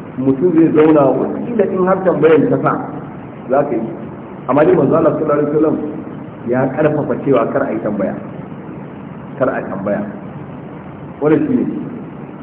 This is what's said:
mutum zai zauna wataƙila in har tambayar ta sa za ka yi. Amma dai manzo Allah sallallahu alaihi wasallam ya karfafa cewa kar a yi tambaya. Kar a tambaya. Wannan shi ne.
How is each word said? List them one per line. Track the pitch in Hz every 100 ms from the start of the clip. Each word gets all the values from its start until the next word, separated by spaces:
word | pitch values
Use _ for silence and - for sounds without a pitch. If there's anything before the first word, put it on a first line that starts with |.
| - -
mutum | 135 131 180
zai | 160 160
zauna | 151 156 151 135
wataƙila | 123 - - - 214 -
in | 185 185
har | 185
tambayar | 175 151 156 151 127
ta | 135
sa | 143 113 - - - - - - -
za | 131
ka | 143
yi. | 113 110 - - - - - -
Amma | 135
dai | 165
manzo | 175 135 160
Allah | 156 147
sallallahu | 151 147
alaihi | 147
wasallam | 156 156 - - - - - - - 117
ya | 123 139 147
karfafa | 151 143 131 120
cewa | 123 123 117
kar | 135
a | 120
yi | 107
tambaya. | 113 98 92 - - - - - - - - - - - - -
Kar | 127
a | 113
tambaya. | - 95 98 101 - - - - - - - - - - - -
Wannan | 147 151 139
shi |
ne. | 123 - - - - - - - -